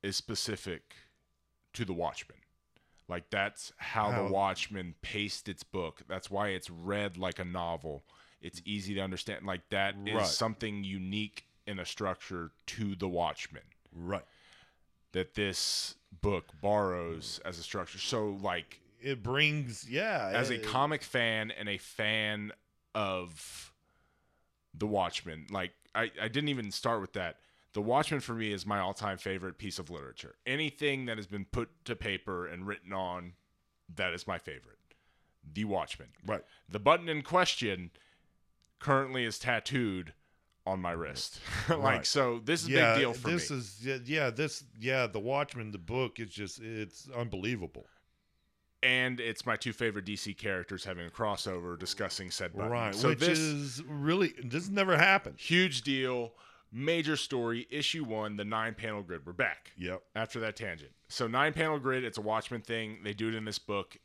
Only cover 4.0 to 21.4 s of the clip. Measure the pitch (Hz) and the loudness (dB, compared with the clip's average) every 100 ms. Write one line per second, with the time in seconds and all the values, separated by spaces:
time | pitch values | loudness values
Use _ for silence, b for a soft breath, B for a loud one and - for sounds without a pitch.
4 | 104 117 101 98 98 92 - 101 90 82 | 2 2 2 4 2 2 -4 -4 -8 -8
5 | - 104 104 - - 90 - 95 82 - | -6 -4 -2 -4 -8 -10 -6 -4 -4 -6
6 | - 92 - 98 104 92 - 85 87 101 | -8 -8 -4 -2 0 -2 -6 -10 -2 0
7 | 101 87 92 87 90 90 85 82 78 71 | -2 -2 -4 -4 -4 -2 -2 -2 -6 -8
8 | _ b b b 87 85 87 104 95 98 | _ b b b -14 -10 -4 -4 -2 -2
9 | 95 92 - 92 98 92 - 101 98 101 | -2 -4 -6 -6 -4 -6 -2 2 2 0
10 | 101 110 98 - 113 107 110 104 98 95 | -2 2 2 2 0 0 -4 -4 -4 -4
11 | 92 104 107 - _ _ - 98 92 - | -2 -2 -4 -8 _ _ -8 -6 -6 -2
12 | 98 92 - 90 82 _ - - 104 95 | -2 -2 -6 -6 -8 _ -12 -4 -2 0
13 | 95 87 82 73 - 69 - _ _ 82 | -2 2 0 -2 -10 -12 -18 _ _ -10
14 | 85 98 - b b b b b b _ | -4 -4 -4 b b b b b b _
15 | _ 92 92 - 101 90 - - - - | _ -2 -2 0 0 0 0 0 -2 -8
16 | _ 87 104 92 - 76 101 104 98 90 | _ -2 0 0 -4 -2 2 4 4 0
17 | 85 82 76 - - 82 82 101 87 98 | -2 -6 -6 -8 -8 -8 -6 -4 -6 -6
18 | - 120 107 98 98 90 - - - _ | -2 2 2 0 0 -2 -4 -18 -20 _
19 | 135 131 104 135 151 151 127 107 117 131 | -4 -4 0 4 4 4 -2 -6 -4 -2
20 | 220 175 101 110 120 113 110 127 143 151 | 0 0 2 2 2 0 2 4 4 2
21 | - 127 117 110 | 0 2 4 2